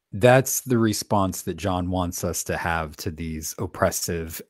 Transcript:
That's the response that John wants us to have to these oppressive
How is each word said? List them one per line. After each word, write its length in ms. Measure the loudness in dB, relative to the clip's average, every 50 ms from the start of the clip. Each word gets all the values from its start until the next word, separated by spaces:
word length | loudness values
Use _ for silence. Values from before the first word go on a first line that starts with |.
| _ _ -2
That's 480 | 4 6 8 8 6 6 2 -2 -6
the 160 | 0 2 4 4
response 640 | 4 4 2 0 -2 0 2 2 2 2 -2 -4 -6
that 120 | -6 -6
John 340 | -4 -2 0 0 0 0 0
wants 340 | 0 0 0 0 -2 -4 -4
us 200 | -4 -4 -4 -4
to 100 | -4 -4 -2
have 380 | -2 0 0 0 -2 -4 -8 -8
to 140 | -8 -8
these 420 | -6 -6 -6 -6 -6 -6 -8 -10 -8 -8
oppressive 800 | -8 -8 0 2 2 2 2 0 -4 -4 -4 -4 -4 -6 -8 -12 -10